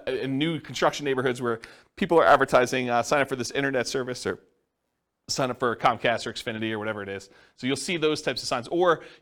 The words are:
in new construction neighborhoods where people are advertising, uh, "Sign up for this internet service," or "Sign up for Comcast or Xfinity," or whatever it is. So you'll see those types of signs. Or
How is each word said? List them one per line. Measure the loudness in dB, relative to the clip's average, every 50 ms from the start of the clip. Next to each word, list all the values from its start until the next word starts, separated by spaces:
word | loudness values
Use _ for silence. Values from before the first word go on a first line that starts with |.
| -4
in | -4 -4 -4 -4 -4 -2 -2
new | -2 -2 -2 -4
construction | -8 -8 -4 0 0 0 0 0 -2
neighborhoods | -2 0 0 0 0 0 0
where | -2 -4 -4 -4 -8 -14 -20 -20 _ _ _
people | -4 0 4 6 6
are | 8
advertising, | 8 8 6 6 6 4 4 4 4 0 -2 -2 0
uh, | 0 0
"Sign | 2 2 2 0
up | 0 0
for | -2
this | -6 -6 -4
internet | -4 -2 -2 0 0 0 -2
service," | -2 -2 -4 -4 -4 -6 -6 -4
or | -4 -4 -6 _ _ _ _ _ _ _ _ _ _ _ _ _ _ _ _ _ -8
"Sign | -4 -2 -2 -2
up | -2 -2
for | 0 -2 0
Comcast | 2 2 0 2 2 0 0 0 0 -2
or | -8
Xfinity," | -8 -8 -8 -6 -6 -4 -4 -4
or | -4 -4
whatever | -4 -4 -6 -6
it | -6 -8
is. | -8 -10 -12 -16 _ _ _ _ _
So | -8 -4
you'll | -4 -4
see | -4 -4 -4 -4
those | 0 0 0 0 0
types | -2 -4 -4 -4
of | -4 -4
signs. | -6 -6 -4 -2
Or | 0 2 4 4 2 2 -2 -14 -20 -8